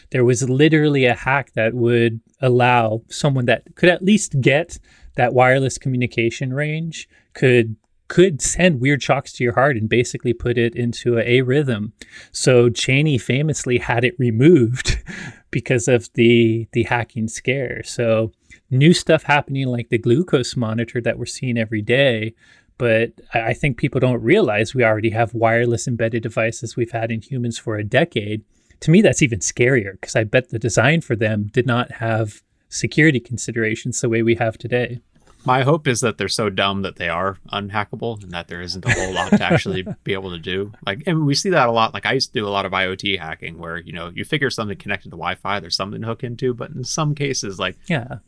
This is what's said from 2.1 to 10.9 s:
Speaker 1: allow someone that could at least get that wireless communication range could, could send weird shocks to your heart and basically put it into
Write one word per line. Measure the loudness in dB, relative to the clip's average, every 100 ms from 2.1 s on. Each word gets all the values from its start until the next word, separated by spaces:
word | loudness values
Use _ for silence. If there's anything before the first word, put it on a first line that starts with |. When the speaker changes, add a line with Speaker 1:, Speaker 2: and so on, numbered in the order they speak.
| 0 -10 _
Speaker 1:
allow | 0 4 4 4 2 -2 -8
someone | -4 0 0 2
that | 0 -2 0
could | 2
at | 2
least | 4 2 2 0
get | 2 2 0 -10 _ _ -10
that | -2 2 6
wireless | 6 6 2 -2
communication | -4 -2 -2 0 0 0 -6 -4
range | -4 -4 -8 -10 -16 _ _ 0
could, | 4 4 2 -2 _ _ -4
could | 2 2 2
send | -4 2 2 2
weird | 0 0
shocks | 0 -2 -2
to | -4
your | -2
heart | 2 2 2
and | 0
basically | 2 0 -2 -4
put | -2 -2 0
it | 0 -2
into | -4